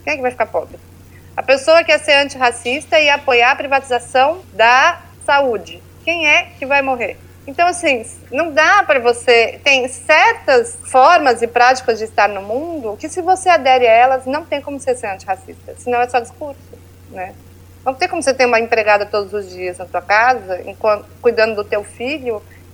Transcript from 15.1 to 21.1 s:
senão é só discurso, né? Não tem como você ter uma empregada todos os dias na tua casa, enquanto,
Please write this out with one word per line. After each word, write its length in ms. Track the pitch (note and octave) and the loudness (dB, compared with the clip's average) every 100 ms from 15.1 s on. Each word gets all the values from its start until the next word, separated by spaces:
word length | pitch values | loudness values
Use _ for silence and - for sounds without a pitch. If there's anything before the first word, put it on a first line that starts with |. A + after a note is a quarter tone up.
| F#3+ F#3+ F#3+ - - - - | -10 -8 -8 -8 -20 -20 -12
senão 220 | - A#3+ | -4 -2
é 80 | B3 | 0
só 120 | B3 | -2
discurso, 400 | A#3 - D4+ C4+ - - - - - | -4 -10 -14 -14 -20 -20 -20 -20 -20
né? 240 | F#3+ F#3 - - - - - | -14 -14 -16 -20 -20 -20 -8
Não 100 | - | -6
tem 120 | C4 F4+ | -2 -2
como 160 | F4 | -2
você 120 | C#4 | -2
ter 100 | B3+ | 0
uma 160 | B3 A3+ | 2 2
empregada 460 | A3+ A3+ G#3+ G#3 G3+ | 0 0 2 2 0
todos 260 | G#3+ G3 | -4 -4
os 180 | G#3 F#3+ | -8 -10
dias 280 | F3+ F#3 F3+ | -10 -10 -10
na 80 | F3+ | -8
tua 160 | F3+ | -8
casa, 580 | F3 G#3 A#3+ B3+ F#3+ F#3 - | -2 2 2 0 -4 -10 -10
enquanto, 400 | G3 A3 G#3 - | -6 -2 -2 -4